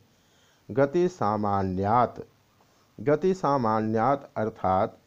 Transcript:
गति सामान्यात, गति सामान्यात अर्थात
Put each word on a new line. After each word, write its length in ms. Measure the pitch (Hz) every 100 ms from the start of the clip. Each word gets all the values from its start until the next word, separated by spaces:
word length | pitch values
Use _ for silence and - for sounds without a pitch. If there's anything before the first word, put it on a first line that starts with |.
| _ _ _ _ _ _ -
गति 380 | 110 139 175 180
सामान्यात, 1160 | - 104 107 104 101 95 92 98 120 117 - - _ _ _ _ _ _ -
गति 340 | 110 151 185 190
सामान्यात 920 | 143 143 113 110 110 110 117 143 - -
अर्थात 600 | 110 - 95 92 113 -